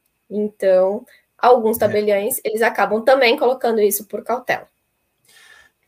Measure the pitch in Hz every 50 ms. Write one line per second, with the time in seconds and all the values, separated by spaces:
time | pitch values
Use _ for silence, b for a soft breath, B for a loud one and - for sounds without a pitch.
0 | _ _ _ _ _ _ 190 208 208 214 208 _ - 190 185 185 185 190 202 233
1 | 247 b b b b b _ _ - 233 247 254 220 220 226 233 226 208 202 208
2 | 208 208 202 196 202 214 - - - 214 214 220 226 220 233 - 202 190 208 220
3 | 226 - 262 277 254 233 240 - 285 233 - 254 - 240 226 220 208 202 202 -
4 | 214 - - 208 220 - 226 254 247 - 156 - - - _ _ _ _ _ _
5 | _ _ _ _ b b b b b b b b b b b _ _